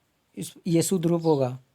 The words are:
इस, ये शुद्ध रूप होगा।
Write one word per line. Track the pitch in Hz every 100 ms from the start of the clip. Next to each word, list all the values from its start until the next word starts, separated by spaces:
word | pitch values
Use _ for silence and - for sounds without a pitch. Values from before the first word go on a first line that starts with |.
| _ _ _ -
इस, | 170 - -
ये | 165
शुद्ध | 160 190 165
रूप | 170
होगा। | 165 151 131 131 _